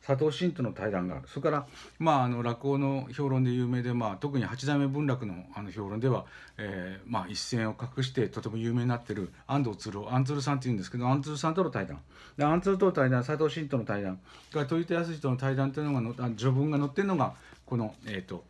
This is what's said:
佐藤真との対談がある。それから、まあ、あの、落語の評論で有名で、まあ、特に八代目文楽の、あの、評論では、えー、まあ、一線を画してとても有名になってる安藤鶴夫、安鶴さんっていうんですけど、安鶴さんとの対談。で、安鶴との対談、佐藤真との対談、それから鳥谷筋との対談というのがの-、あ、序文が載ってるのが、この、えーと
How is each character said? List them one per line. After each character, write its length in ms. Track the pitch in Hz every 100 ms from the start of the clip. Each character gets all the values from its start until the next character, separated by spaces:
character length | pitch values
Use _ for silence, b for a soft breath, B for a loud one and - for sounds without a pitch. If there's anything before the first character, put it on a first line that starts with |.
| -
佐 100 | 135
藤 200 | 151 139
真 160 | 180
と 100 | 151
の 100 | 120
対 200 | 92 101
談 160 | 98 90
が 80 | 87
あ 20 |
る。 80 | -
そ 140 | -
れ 20 |
か 80 | 151
ら、 160 | 147 135 B B -
ま 200 | 160 147
あ、 40 |
あ 60 | 123
の、 160 | 120
落 240 | 120 117 139
語 100 | 139
の 300 | 139 139 131
評 160 | 127 139
論 140 | 135
で 80 | 127
有 160 | 123 123
名 160 | 123
で、 100 | 120
ま 200 | 120 113
あ、 40 | 95
特 200 | 147 139
に 60 |
八 200 | 101 117
代 140 | - 143
目 80 | 139
文 220 | 139 147
楽 180 | 127 110
の、 80 | 87 92 -
あ 60 |
の、 100 | 104
評 160 | 95 101
論 100 | 107
で 100 | 131
は、 180 | 113 92 B B -
え 420 | 107 98 90 95
ー、 60 | 104
ま 120 | 117
あ、 40 | 92
一 120 | 101
線 280 | - 120 110
を 60 | -
画 240 | 120 -
し 80 | 127
て 160 | 131 107
と 120 | -
て 80 | 113
も 80 | 110
有 160 | 117
名 100 | 120
に 60 | 120
な 100 | 120
っ 40 |
て 100 | -
る 200 | 104 90 B -
安 160 | 139
藤 120 | 131 98
鶴 260 | 110 98
夫、 120 | 104
安 100 | 127 135
鶴 140 | 147
さ 140 | 139
ん 40 | 139
っ 40 |
て 60 | 127
い 20 |
う 40 |
ん 20 | 113
で 80 |
す 80 | 92
け 60 | 123
ど、 100 | 123
安 140 | 139
鶴 140 | 143 151
さ 140 | 160
ん 40 |
と 100 | 160
の 60 | 175
対 180 | - 95
談。 100 | 69 - B B -
で、 80 |
安 160 | 147 165
鶴 180 | 185 190
と 80 | 190
の 60 |
対 180 | 175 131
談、 140 | 127
佐 120 | 123 151
藤 160 | 156
真 160 | 151 147
と 80 | 135
の 80 |
対 200 | 107 101
談、 160 | 98 92 B B B
そ 60 | 151
れ 60 |
か 20 | 139
ら 0 |
鳥 200 | 165 170
谷 180 | 175
筋 160 | 170 160
と 80 | 143
の 80 | 123
対 200 | 135 135
談 160 | 139
と 80 | 135
い 20 |
う 40 | 151
の 80 |
が 60 | 139
の-、 140 | 113 120
あ、 140 | 120 110
序 140 | 127
文 180 | 131 147
が 80 | 147
載 80 | 143
っ 40 |
て 120 | 139
る 60 | 202
の 80 | 180
が、 180 | 113 B B B
こ 120 | - 120
の、 160 | 110 - -
え 120 | 98
ー 40 |
と 220 | 92 90 -